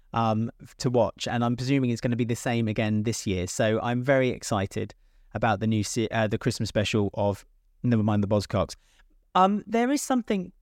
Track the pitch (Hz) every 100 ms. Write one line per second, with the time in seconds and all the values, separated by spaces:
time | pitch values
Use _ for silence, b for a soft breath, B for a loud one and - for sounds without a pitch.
0 | _ 113 113 110 113 - - - 143 123
1 | 101 - - 117 120 120 127 139 127 117
2 | 127 117 117 117 - 120 113 107 107 107
3 | 107 110 - 92 90 - 113 110 120 120
4 | 123 135 127 - - 107 98 - 101 -
5 | _ _ - 107 113 101 110 110 101 -
6 | 110 113 110 110 - - 110 - 104 110
7 | 101 - 101 95 - _ _ _ 127 117
8 | 107 104 98 104 98 101 87 - b b
9 | b _ _ 180 190 202 - 233 240 285
10 | - 254 - 202 180 -